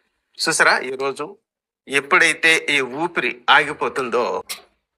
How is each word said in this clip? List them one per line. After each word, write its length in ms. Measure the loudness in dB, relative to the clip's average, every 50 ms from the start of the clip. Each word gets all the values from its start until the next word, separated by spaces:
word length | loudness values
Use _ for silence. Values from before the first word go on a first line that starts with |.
| _ _ _ _ _ _ _ -4 -4
చూసారా, 320 | -2 2 2 2 2 2 0
ఈరోజు 580 | -2 -6 -6 -4 -4 -6 -4 -6 -10 -12 -12 _ _ _ _ _ _ _ _ _ _
ఎప్పుడైతే 800 | -4 -4 -2 0 2 2 4 4 2 2 2 2 2 2 2 2 0
ఈ 120 | 0 0
ఊపిరి 600 | 0 -2 -4 -6 -6 -4 -4 -4 -4 -4 -6 -4 2 4
ఆగిపోతుందో 960 | 4 4 4 2 -4 -4 -4 -4 -4 -4 -4 -2 -2 -2 0 0 -4 -6 -8 -10 -14 -14 _ _ _ _ _ _ _